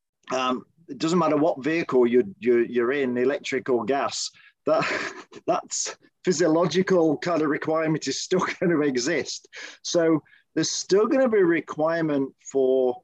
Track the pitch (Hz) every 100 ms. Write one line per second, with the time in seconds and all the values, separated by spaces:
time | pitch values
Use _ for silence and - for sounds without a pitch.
0 | _ _ - 131 127 123 - _ - 131
1 | 160 180 156 151 156 139 135 165 156 127
2 | 120 123 104 - 113 120 110 120 120 143
3 | 131 123 127 143 - 131 135 120 107 151
4 | 113 - - - - _ - 156 - 202
5 | - - - - - - - - - -
6 | _ _ 185 151 175 160 175 175 190 180
7 | 160 143 180 160 156 151 - 160 156 156
8 | 135 - - 185 - - 180 156 147 123
9 | 131 151 - - - - - - - 175
10 | 165 151 - _ _ 160 156 - - 196
11 | 220 262 262 214 175 165 - - 156 165
12 | 160 143 135 - - 139 131 131 127 123